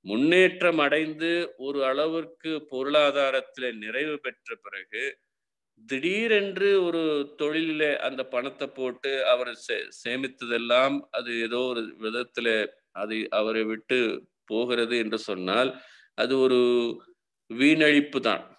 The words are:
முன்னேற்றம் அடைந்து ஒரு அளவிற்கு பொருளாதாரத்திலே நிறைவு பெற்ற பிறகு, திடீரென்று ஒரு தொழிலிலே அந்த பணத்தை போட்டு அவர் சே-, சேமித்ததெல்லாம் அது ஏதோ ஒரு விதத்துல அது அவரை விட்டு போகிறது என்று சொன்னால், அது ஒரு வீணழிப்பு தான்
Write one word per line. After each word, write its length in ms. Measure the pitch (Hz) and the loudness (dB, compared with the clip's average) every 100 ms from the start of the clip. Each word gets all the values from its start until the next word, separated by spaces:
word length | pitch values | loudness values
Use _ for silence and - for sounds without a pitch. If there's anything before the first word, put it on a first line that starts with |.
முன்னேற்றம் 720 | 90 110 147 180 185 180 180 160 | -2 0 4 6 4 4 0 2
அடைந்து 760 | 143 151 156 156 165 170 170 - | 2 2 0 -4 -2 -2 -4 -8
ஒரு 280 | 135 139 | -6 0
அளவிற்கு 800 | 131 135 156 165 165 - 160 156 147 | 0 2 0 -2 -6 -10 -6 -6 -6
பொருளாதாரத்திலே 1000 | 127 135 151 147 139 135 131 131 - 127 | -6 2 4 4 4 2 0 -4 -6 -6
நிறைவு 460 | 113 107 120 156 147 | -6 -6 -4 -4 -4
பெற்ற 380 | 127 - - 113 | -8 -12 -16 -14
பிறகு, 640 | 101 98 92 107 135 - _ _ _ _ _ _ 113 | -12 -14 -12 -8 -8 -10 _ _ _ _ _ _ -8
திடீரென்று 960 | 135 165 202 226 208 196 185 202 196 | -4 -2 -2 2 2 0 0 4 4
ஒரு 520 | 175 165 160 147 143 - | 2 0 0 -2 -4 -4
தொழிலிலே 580 | 151 156 160 151 151 143 | -2 0 -2 0 0 0
அந்த 300 | 127 131 127 | -4 -6 -4
பணத்தை 400 | 123 135 131 135 | -4 -4 -8 -10
போட்டு 600 | - 127 120 135 135 - | -4 -6 -4 -4 -2 2
அவர் 260 | 123 123 | 2 0
சே-, 340 | 113 - 107 - | -10 -6 -6 -6
சேமித்ததெல்லாம் 1120 | - 120 127 135 131 117 117 117 123 135 143 - | -10 -6 -4 -6 -8 -4 -2 2 4 4 0 -4
அது 300 | - 120 117 | -8 -4 -4
ஏதோ 180 | 113 123 | -2 -2
ஒரு 240 | 127 120 110 90 | -2 -4 -8 -8
விதத்துல 680 | 110 120 123 - 117 110 104 _ _ | -6 -6 -6 -4 0 0 0 _ _
அது 360 | - 107 110 107 | -10 -6 -6 -2
அவரை 340 | 107 110 110 | -2 0 -2
விட்டு 640 | 110 110 - 127 113 76 - _ | -2 -6 -2 0 0 -2 -10 _
போகிறது 540 | _ 107 123 120 117 120 | _ -2 0 0 0 0
என்று 200 | 110 110 | -2 -4
சொன்னால், 600 | - 92 92 107 131 131 - - _ | -4 -4 0 0 0 -2 -20 -20 _
அது 240 | - 113 131 | -4 0 4
ஒரு 220 | 131 127 123 120 120 - - _ _ _ _ | 4 4 4 2 0 -6 -16 _ _ _ _
வீணழிப்பு 720 | 113 139 156 151 147 143 135 | 2 4 6 6 6 4 0
தான் 240 | 117 95 - | 0 -2 -4